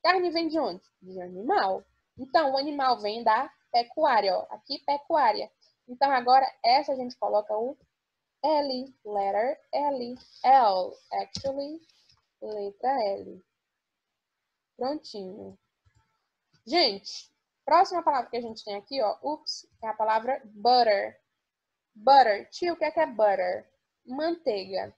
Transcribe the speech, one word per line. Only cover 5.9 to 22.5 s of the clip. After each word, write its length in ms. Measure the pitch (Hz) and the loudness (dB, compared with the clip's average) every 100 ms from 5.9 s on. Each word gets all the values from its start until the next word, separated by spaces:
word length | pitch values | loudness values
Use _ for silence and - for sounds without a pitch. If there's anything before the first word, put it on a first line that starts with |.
| 247 277 | 0 2
agora, 340 | 262 240 262 269 - | 2 6 4 4 0
essa 300 | 233 262 294 | 2 2 2
a 40 | 262 | -4
gente 200 | 247 - | -6 -6
coloca 380 | 208 208 214 214 | 0 0 0 -6
o 200 | 240 302 _ _ _ _ _ _ | -6 -8 _ _ _ _ _ _
L, 500 | 285 302 285 254 269 _ 214 | 0 0 0 -6 -8 _ -6
letter 560 | 208 196 202 247 311 _ | -4 -2 0 -2 -4 _
L. 440 | - 294 269 240 254 - - | -4 -2 -2 -6 -12 -18 -2
L, 500 | 247 269 220 185 190 - _ | 6 6 6 2 -4 -10 _
actually, 680 | 202 202 - 269 277 285 320 330 _ _ _ _ _ | -8 -8 -8 -6 -6 -10 -12 _ _ _ _ _ _
letra 480 | 214 214 202 202 247 269 202 | -12 -10 -10 -6 -4 -2 -2
L. 360 | 196 190 185 _ _ _ _ _ _ _ _ _ _ _ _ _ - | -6 -10 -18 _ _ _ _ _ _ _ _ _ _ _ _ _ -8
Prontinho. 840 | 247 302 - 214 185 202 196 196 _ _ _ _ _ _ _ _ _ _ - | -8 -8 -10 -14 -14 -16 -18 -20 _ _ _ _ _ _ _ _ _ _ -2
Gente, 680 | 339 277 196 - - - _ _ _ | 0 0 -2 -14 -18 -20 _ _ _
próxima 400 | - 320 370 349 | 2 4 4 0
palavra 260 | 311 277 240 | 0 -2 -4
que 80 | 240 | -8
a 40 | |
gente 220 | 233 220 - | -10 -14 -12
tem 100 | 202 | -12
aqui, 260 | 202 269 | -8 -2
ó, 160 | 214 - | -2 -2
ups, 420 | 277 302 - - _ _ | -6 -6 -10 -14 _ _
é 60 | 220 | -10
a 60 | |
palavra 480 | 214 214 220 233 269 | -4 0 0 -2 -6
butter. 720 | 208 214 226 247 226 202 151 - _ _ _ _ _ _ _ 214 | -8 -2 2 4 4 2 -2 -12 _ _ _ _ _ _ _ -2
Butter. 540 | 220 277 233 202 | 6 8 8 2
Tia, 240 | 233 | -4